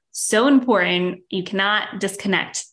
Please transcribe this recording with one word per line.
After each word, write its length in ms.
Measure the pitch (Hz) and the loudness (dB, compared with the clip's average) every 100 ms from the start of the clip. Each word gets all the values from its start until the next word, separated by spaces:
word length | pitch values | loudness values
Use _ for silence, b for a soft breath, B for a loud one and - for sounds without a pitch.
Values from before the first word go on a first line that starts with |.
| _ | _
so 360 | - - 214 262 | -6 0 4 4
important. 720 | 277 254 208 180 180 180 180 _ | 4 4 2 2 0 -2 -4 _
You 140 | 190 | -8
cannot 560 | 180 196 196 208 - 190 | -4 -2 0 0 -4 -6
disconnect 680 | 196 - 202 180 - - - | -6 -4 -2 -2 -2 -8 -14